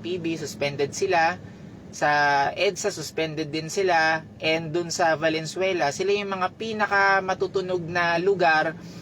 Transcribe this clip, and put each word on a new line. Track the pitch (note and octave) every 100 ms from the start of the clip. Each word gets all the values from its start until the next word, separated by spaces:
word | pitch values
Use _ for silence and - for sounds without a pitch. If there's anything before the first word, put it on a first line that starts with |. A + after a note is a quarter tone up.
P | E3+ F3+
B, | E3 D#3+
suspended | D3 - C#3+ C#3 C#3+
sila. | - G3 E3+ E3 F3+ - - - - -
Sa | - D3+ D3 C#3+ C#3+ C#3 -
edsa, | F#3+ F3+ G3+
suspended | D#3+ C#3+ - D#3+ D3+ D3+
din | D#3 D#3
sila. | G3 F#3+ E3 D#3+ D#3+ - -
And | D#3+ D#3+ E3
dun | E3+ E3+
sa | - E3
Valenzuela, | D#3 D#3+ D#3+ D#3 F3+ F#3+ F3 C#3+
sila | C#3+ F#3+ G3+
yung | G3
mga | F#3+ F3+ -
pinaka | A3+ G#3+ G3+ G3 G3 G3
matutunog | F#3+ F#3 F#3 G3 F3+ F3+ E3
na | F3 E3+ E3+
lugar | F#3 F#3+ E3+ D#3 D#3+ D#3+ - -